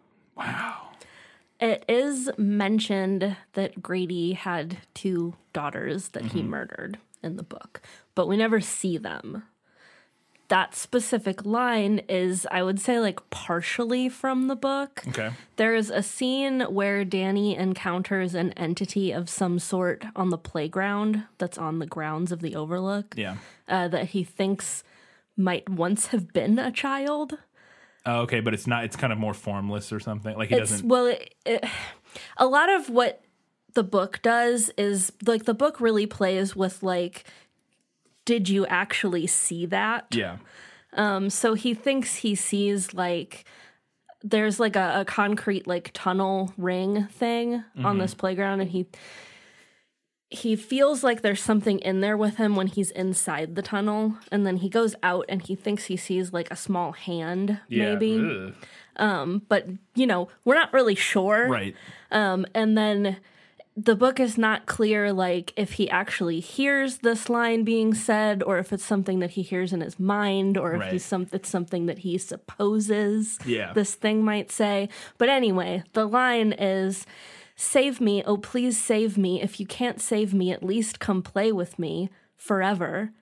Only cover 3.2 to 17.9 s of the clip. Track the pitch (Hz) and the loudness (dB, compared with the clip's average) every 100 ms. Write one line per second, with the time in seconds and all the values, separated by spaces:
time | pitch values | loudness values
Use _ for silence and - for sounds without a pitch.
3.2 | 196 190 - - 190 190 - 185 180 180 | 0 -4 -8 -4 -4 -6 -4 -4 -2 -2
4.2 | 170 185 190 175 160 180 - - 196 175 | -2 -2 -4 -4 -6 -10 -14 -8 -2 -2
5.2 | 170 170 _ 160 147 - - 185 - - | -2 -6 _ -6 -6 -4 -6 -6 -8 -8
6.2 | 113 - - - - - - 202 _ _ | -6 -4 -4 -6 -8 -10 -12 -12 _ _
7.2 | 165 180 170 - - - - - _ - | -10 -10 -12 -16 -18 -20 -20 -20 _ -2
8.2 | 175 202 226 220 - - 190 165 90 73 | 2 2 4 2 0 -4 -2 -4 -6 -10
9.2 | - 214 214 _ _ _ - - _ _ | -10 -12 -14 _ _ _ -20 -20 _ _
10.2 | _ _ - 190 - - - 247 226 233 | _ _ 2 2 2 -4 -2 -2 0 0
11.2 | 196 190 202 226 247 226 202 214 - 185 | 0 -4 0 0 2 2 2 2 2 0
12.2 | 185 180 - 185 185 196 - 240 214 - | 0 0 -2 0 0 0 2 2 2 -2
13.2 | - - - 175 170 - 233 247 254 254 | -10 -10 -4 -2 -2 -2 0 0 -2 -2
14.2 | 269 262 262 269 269 277 277 - - 127 | -2 0 0 -2 -2 -2 -4 -8 -8 -4
15.2 | 110 123 - - 220 226 214 - 196 - | -4 -6 -8 0 2 2 0 -2 -4 -2
16.2 | 254 262 277 262 247 196 202 202 196 190 | -2 0 0 0 0 0 0 0 0 0
17.2 | 190 202 208 180 190 185 185 | 0 2 0 0 -2 -2 -2